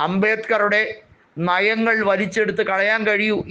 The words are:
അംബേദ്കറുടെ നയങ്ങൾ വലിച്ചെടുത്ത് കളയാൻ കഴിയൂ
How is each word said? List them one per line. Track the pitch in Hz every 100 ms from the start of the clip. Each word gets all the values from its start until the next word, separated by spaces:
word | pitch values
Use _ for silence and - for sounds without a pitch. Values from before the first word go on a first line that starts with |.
| 151
അംബേദ്കറുടെ | 190 208 220 220 220 208 208 214 - - - _ - 175
നയങ്ങൾ | 180 202 220 226 220 202
വലിച്ചെടുത്ത് | 190 202 220 214 196 202
കളയാൻ | 190 202 220 214
കഴിയൂ | 208 214 208 -